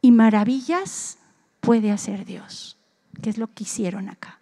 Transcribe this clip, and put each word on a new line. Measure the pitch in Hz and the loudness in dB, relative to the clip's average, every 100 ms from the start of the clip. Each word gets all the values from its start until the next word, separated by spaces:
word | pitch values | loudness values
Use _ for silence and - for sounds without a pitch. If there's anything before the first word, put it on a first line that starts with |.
y | 254 | 8
maravillas | 240 220 214 208 262 254 339 381 - - - _ _ _ _ | 8 6 4 0 -2 -2 -4 -4 -10 -14 -16 _ _ _ _
puede | - 233 214 | 2 2 2
hacer | 202 - 196 | -4 -6 -10
Dios, | 196 190 - - - - _ _ _ - | -12 -14 -16 -18 -18 -20 _ _ _ -10
que | 220 | -8
es | 214 | -6
lo | 226 | -8
que | - | -10
hicieron | 208 - 190 196 190 | -12 -6 -6 -6 -12
acá. | 185 - - | -14 -20 -20